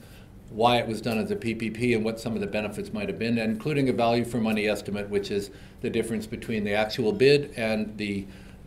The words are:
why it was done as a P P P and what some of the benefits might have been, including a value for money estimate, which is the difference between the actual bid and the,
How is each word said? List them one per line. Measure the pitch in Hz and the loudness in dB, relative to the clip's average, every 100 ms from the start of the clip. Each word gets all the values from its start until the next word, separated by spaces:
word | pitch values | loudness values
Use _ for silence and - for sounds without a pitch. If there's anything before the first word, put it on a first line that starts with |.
| - - - - - | -16 -20 -20 -20 -10
why | 110 120 120 | 2 4 4
it | 110 | 2
was | 107 | -2
done | 120 110 | -2 -2
as | 95 | 0
a | 101 | -2
P | 113 | -2
P | 110 113 | -2 -4
P | 107 123 | 0 2
and | 113 | 2
what | 107 110 | 2 -2
some | 120 | -4
of | 107 | -2
the | 98 | -2
benefits | 107 107 104 98 | -2 -4 -6 -6
might | 107 98 | -6 -4
have | 87 | -2
been, | 113 117 | 0 0
including | 110 110 151 143 135 | 0 -2 0 2 2
a | |
value | 120 117 120 117 | 4 4 4 2
for | 123 | 0
money | 110 110 104 | 0 2 2
estimate, | 101 - 104 101 | 0 -2 -4 0
which | 101 98 | 0 0
is | 101 98 - - - | -2 -4 -12 -18 -6
the | 120 | -2
difference | 113 107 110 - | 0 0 -2 -4
between | 117 - 110 | -8 -4 -2
the | 104 | 2
actual | 104 107 - 107 | 2 2 2 2
bid | 98 135 143 143 - | 6 8 6 2 -2
and | 110 107 104 104 | 0 0 -2 -4
the, | 104 101 95 - - - | -2 -2 -6 -14 -18 -18